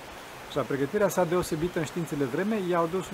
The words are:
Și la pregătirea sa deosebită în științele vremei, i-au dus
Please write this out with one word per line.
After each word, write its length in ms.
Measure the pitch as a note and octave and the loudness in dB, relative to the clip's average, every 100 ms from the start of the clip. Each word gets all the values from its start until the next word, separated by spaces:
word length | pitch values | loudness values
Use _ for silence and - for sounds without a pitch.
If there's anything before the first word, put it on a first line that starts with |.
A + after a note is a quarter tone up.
| - - - - - | -14 -14 -14 -14 -6
Și 80 | D3 | -4
la 40 | |
pregătirea 460 | B2 C#3 C#3 G#3 G3 | 0 0 0 2 2
sa 160 | F3+ | 4
deosebită 560 | F3 F3 D#3+ D#3+ F3 F3 | 2 2 2 0 0 0
în 60 | D3 | -2
științele 380 | F3+ D#3+ D3+ | -2 -2 0
vremei, 400 | C3+ C#3+ G3 A3 F3+ | 0 2 0 0 2
i-au 200 | F3 E3 | 2 2
dus 140 | F#3 D#3 | 0 -4